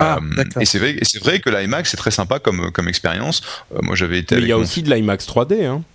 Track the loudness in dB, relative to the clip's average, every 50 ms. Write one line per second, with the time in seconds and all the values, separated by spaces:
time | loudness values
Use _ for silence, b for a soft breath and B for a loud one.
0 | 2 2 2 0 -2 -2 -2 -2 -2 -2 0 0 0 0 2 2 0 0 0 0
1 | 0 -2 -2 0 0 0 0 2 0 0 0 0 0 0 -2 -2 -2 -2 -4 -2
2 | 0 0 0 0 0 0 -2 2 2 0 0 0 -2 -2 -2 -2 -2 -2 -2 -2
3 | -2 -2 -2 0 -2 -2 -2 -2 B B B B B _ -4 -4 -2 0 0 0
4 | 0 0 0 -2 0 2 2 2 4 4 2 2 2 0 -2 -2 0 2 2 2
5 | 4 2 0 -2 -4 -2 0 0 2 2 2 0 2 0 -2 -4 -6 -8 _